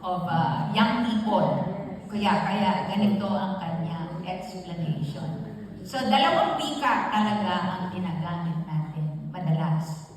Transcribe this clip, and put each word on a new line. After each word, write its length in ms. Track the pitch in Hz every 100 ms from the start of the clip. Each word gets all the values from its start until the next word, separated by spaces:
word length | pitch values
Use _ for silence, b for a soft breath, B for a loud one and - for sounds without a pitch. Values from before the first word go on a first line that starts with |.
of, 240 | 185 180 165
uh, 400 | 160 160 - - 214
young 300 | 233 247 -
people. 560 | 214 214 202 - - - - - - -
Kaya, 200 | 208 202 -
kaya 260 | 175 202 196 185 -
ganito 320 | 196 208 202
ang 320 | 202 202 190 190
kanyang 580 | 170 165 160 165 160 160 185
explanation. 1200 | 185 - 185 175 170 156 147 143 - 156 - - - - - -
So, 140 | -
dalawang 560 | - 269 269 - - -
wika 480 | 302 - 247 220 -
talaga 460 | 214 214 208 190 180 180 175
ang 60 | 185 185
ginagamit 640 | 180 156 160 170 165 160 165
natin 640 | 160 156 156 151 151 151
madalas. 800 | - 156 160 165 160 - - -